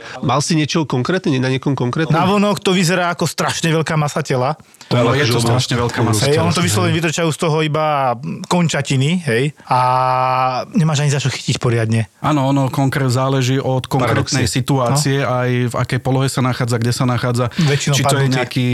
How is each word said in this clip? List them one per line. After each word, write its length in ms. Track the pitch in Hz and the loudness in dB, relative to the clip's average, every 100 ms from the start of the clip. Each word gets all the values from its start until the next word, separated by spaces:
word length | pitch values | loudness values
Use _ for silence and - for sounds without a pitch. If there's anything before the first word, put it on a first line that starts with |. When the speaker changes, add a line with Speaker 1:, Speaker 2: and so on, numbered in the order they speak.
| - - | -4 -6
Speaker 1:
mal 200 | 123 139 | 0 0
si 140 | - | 2
niečo 300 | 156 147 170 | 0 0 0
konkrétne, 480 | 139 131 123 180 180 131 | 0 -2 0 -2 0 0
na 120 | 127 | 0
niekom 240 | 131 151 | 0 -2
konkrétnom? 400 | 139 123 156 156 | -2 -2 -2 0
Speaker 2:
Navonok 480 | 156 185 208 208 196 | 2 2 2 2 0
to 120 | 196 | 0
vyzerá 380 | 185 170 180 175 | 2 2 0 0
ako 160 | 170 - | -2 -4
strašne 460 | - 147 - 170 | -2 -4 -2 0
veľká 240 | 160 151 156 | 0 0 -2
masa 240 | 147 165 | -2 -4
tela. 400 | 143 131 127 156 - - - | -2 0 -2 -4 -12 -20 -2
Speaker 1:
To 140 | 123 | 2
je 0 | |
Speaker 3:
Ono 80 | 120 | 2
Speaker 1:
akože 80 | 135 | 2
Speaker 3:
je 80 | |
to 80 | 120 | 2
Speaker 1:
obrovské, 160 | 120 117 | 0 2
Speaker 3:
strašne 280 | 123 - 120 | 0 0 0
veľká 220 | 120 - | -2 0
masa 100 | 113 | 0
Speaker 1:
obrovské. 140 | 107 139 | 2 2
Speaker 2:
Hej, 100 | 156 | 2
Speaker 3:
tela. 80 | |
Speaker 2:
ono 80 | 165 | 2
to 100 | 170 | 2
vyslovene 320 | 175 190 175 | 0 2 2
vytrčajú 360 | 160 160 160 165 | 2 0 0 -2
z 80 | - | 0
toho 180 | 170 156 | 0 0
iba 240 | 156 151 156 143 131 120 160 139 - | 0 0 0 2 0 -2 -6 -10 -2
končatiny, 640 | 175 165 151 - 135 139 180 | 0 2 0 0 0 0 0
hej, 200 | 147 117 147 - - | 0 0 0 -4 -2
a 140 | 127 127 127 127 127 127 127 127 127 - | 2 2 2 2 2 2 2 0 -2 -2
nemáš 300 | 220 156 143 | 0 2 2
ani 100 | 147 | 0
za 100 | 139 | 0
čo 100 | 131 | -2
chytiť 280 | - - - | -4 -4 -2
poriadne. 540 | 127 117 113 113 107 _ | 0 0 0 0 -2 _
Speaker 3:
Áno, 240 | 143 147 135 | -2 0 0
ono 220 | 139 131 | 0 0
konkré-, 380 | 139 135 135 131 | 0 0 0 0
záleží 480 | 127 135 135 123 135 | 0 0 0 0 0
od 300 | 123 131 - | 0 -2 -2
konkrétnej 340 | 139 120 107 - 135 | 0 0 0 0 0
Speaker 1:
Paradoxne. 20 | 123 | 0
Speaker 3:
situácie, 720 | 127 117 135 120 139 143 139 | 0 0 0 2 0 0 0
Speaker 2:
No. 140 | 123 | 0
Speaker 3:
aj 160 | 127 123 123 123 | 0 0 0 -2
v 60 | - | -2
akej 220 | 123 131 | -2 -2
polohe 280 | 131 131 135 | 0 0 0
sa 140 | - | 0
nachádza, 340 | 127 - 120 120 | 0 0 -2 0
kde 160 | 117 | 0
sa 120 | 117 | 0
nachádza. 440 | 127 120 127 120 120 | 0 0 0 0 -2
Speaker 2:
Väčšinou 420 | - 151 143 151 143 | 0 2 2 0 0
Speaker 3:
Či 80 | |
to 60 | 139 | 2
je 160 | 139 135 | 2 2
Speaker 2:
padnutý. 80 | 127 | 0
Speaker 3:
nejaký 300 | 120 131 123 | -2 -2 0